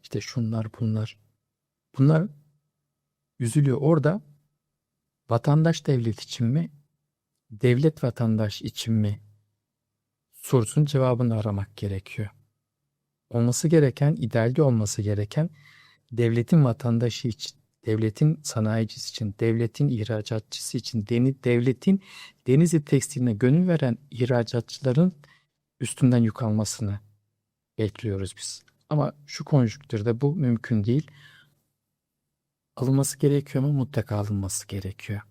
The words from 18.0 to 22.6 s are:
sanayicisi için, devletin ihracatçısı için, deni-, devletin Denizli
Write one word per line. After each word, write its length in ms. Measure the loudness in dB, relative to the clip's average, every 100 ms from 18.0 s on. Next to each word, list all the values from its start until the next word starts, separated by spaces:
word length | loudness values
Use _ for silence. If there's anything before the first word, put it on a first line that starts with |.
| 0 2 0 0
sanayicisi 680 | -6 -2 0 0 -2 -6 -14
için, 260 | -8 -8 -2
devletin 480 | 0 0 -2 0 -2
ihracatçısı 880 | 0 -4 -6 -4 -8 -8 -12 -8 -8
için, 280 | -6 -6 -2
deni-, 360 | 0 0 0
devletin 580 | 0 2 2 0 2 0 -2 -20 -20 _ 2
Denizli 380 | 4